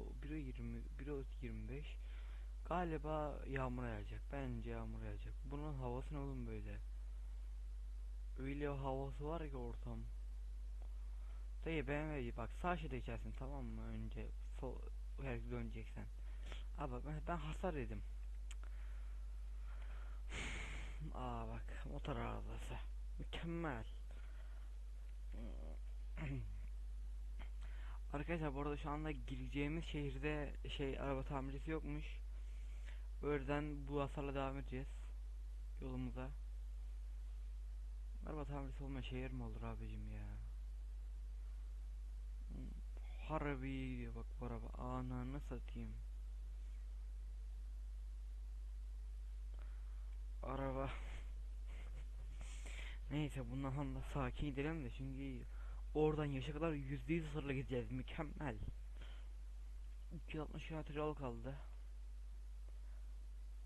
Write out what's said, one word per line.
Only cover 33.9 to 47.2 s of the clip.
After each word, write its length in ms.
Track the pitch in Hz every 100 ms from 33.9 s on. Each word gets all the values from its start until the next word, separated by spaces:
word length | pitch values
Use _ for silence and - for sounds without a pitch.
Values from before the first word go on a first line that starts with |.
| 143
hasarla 340 | 139 - 143
devam 240 | 139 135 139
edeceğiz 300 | 135 127 139 - - - - - - - - -
yolumuza. 500 | 131 127 127 120 135 143 - - - - - - - - - - - - - - - - - - -
Araba 180 | 151
tamircisi 400 | 139 143 135 127
olmayan 180 | 139 135
şehir 280 | 123 127 131
mi 120 | 127
olur 200 | 117 110
abicim 480 | 117 110 107 107 107
ya? 160 | 104 104 104 - - - - - - - - - - - - - - - - - - - - - - - - - - - - -
Harbi 840 | 156 147 135 135 135 131 127 117
bak 120 | 117 113 -
bu 60 | 123
araba. 200 | 117 117
Ananı 760 | - 127 127 127 127 127 143
satayım. 540 | - 123 - 117 110 110 - - - - - - - - - - - -